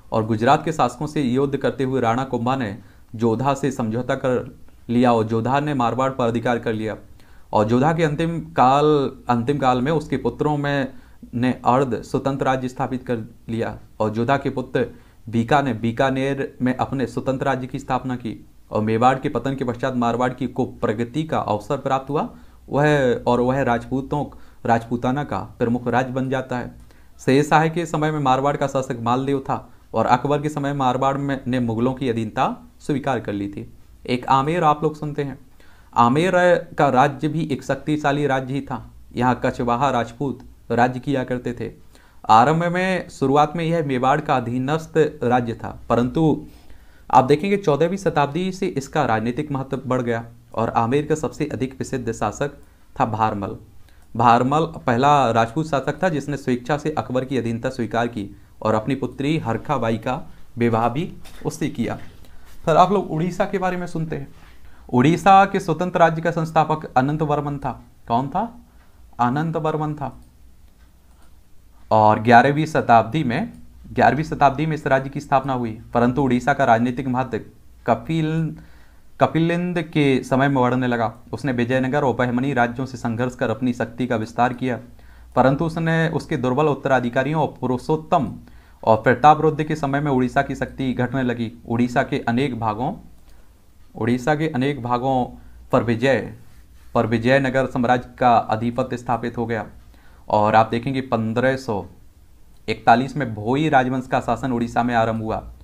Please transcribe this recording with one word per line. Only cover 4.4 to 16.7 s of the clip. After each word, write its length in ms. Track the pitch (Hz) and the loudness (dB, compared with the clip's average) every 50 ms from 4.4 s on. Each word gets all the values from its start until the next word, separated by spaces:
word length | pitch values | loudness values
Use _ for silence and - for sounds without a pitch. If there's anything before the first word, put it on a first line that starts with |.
| 113 - - - - - - - - - | -2 -6 -12 -18 -20 -20 -20 -14 -6 -2
लिया 240 | 117 123 123 123 117 | 2 4 4 6 4
और 120 | 113 107 | 4 2
जोधा 360 | 107 117 113 113 123 135 143 | 0 0 -2 0 0 0 0
ने 140 | 147 147 147 | 0 0 0
मारवाड़ 360 | 127 117 113 117 123 131 135 | 0 0 0 0 0 0 0
पर 180 | - - 123 113 | 0 0 0 0
अधिकार 300 | 113 117 117 127 120 117 | 0 0 0 0 -2 -2
कर 140 | - 120 110 | -2 -4 -4
लिया 240 | 107 110 107 101 - - - - - - - - - - - - | -4 -4 -6 -6 -8 -12 -18 -20 -20 -20 -20 -20 -20 -8 -2 0
और 120 | 107 107 | 2 2
जोधा 280 | 113 120 127 139 160 165 | 4 4 4 4 2 2
के 120 | 165 165 | 2 0
अंतिम 360 | 147 147 147 165 165 165 160 | 0 0 0 -2 -2 -2 -4
काल, 680 | 160 160 - - 127 127 135 143 147 151 151 143 135 117 - - - - | -8 -4 2 4 4 6 6 6 4 4 4 4 2 -2 -4 -6 -2 0
अंतिम 300 | 120 117 113 131 143 139 | 0 0 2 0 0 0
काल 240 | 135 127 127 123 123 | 2 2 2 2 2
में 100 | 147 165 | 0 0
उसके 240 | 147 - - 123 | -2 -2 -2 -4
पुत्रों 400 | - - 123 120 - 147 151 151 | -2 -2 -2 -2 -2 -2 0 0
में 360 | 143 143 143 143 139 135 135 - - - - - - - - - | -2 -2 -2 -2 -2 -2 -4 -8 -14 -20 -20 -20 -20 -14 -8 -4
ने 260 | 120 123 127 117 - - | -2 0 0 0 0 2
अर्ध 380 | 120 120 131 143 123 110 - - | 2 4 4 2 2 -2 -4 -4
स्वतंत्र 440 | - - 131 - 135 135 139 123 | -4 -4 -2 -2 -2 -2 -2 0
राज्य 220 | - 131 127 127 123 | 0 0 -2 -2 -6
स्थापित 380 | - - 139 120 131 127 - | -6 -6 -6 -4 -6 -6 -6
कर 100 | - 123 113 113 - - - - - | -4 -6 -6 -6 -10 -16 -16 -10 -6
लिया 300 | 113 113 110 107 110 - - - - - | -6 -4 -4 -6 -8 -10 -16 -12 -6 -4
और 100 | 107 107 | -2 -2
जोधा 260 | 107 117 117 123 139 | 0 0 0 0 0
के 140 | 139 - 139 | 0 -2 -2
पुत्र 360 | 135 131 123 - - 135 120 - - - - - - - - 113 | -4 -4 -6 -4 -2 -2 -2 -4 -6 -14 -20 -20 -20 -20 -10 -4
बीका 340 | 107 113 113 117 151 143 139 | -2 0 2 2 2 2 2
ने 120 | 135 113 | 0 -2
बीकानेर 840 | 107 113 117 117 117 135 135 131 131 135 139 139 135 135 - - - 123 | -2 -2 -2 0 0 0 0 0 0 -2 -2 -2 -4 -6 -8 -6 -2 -2
में 140 | 127 | 0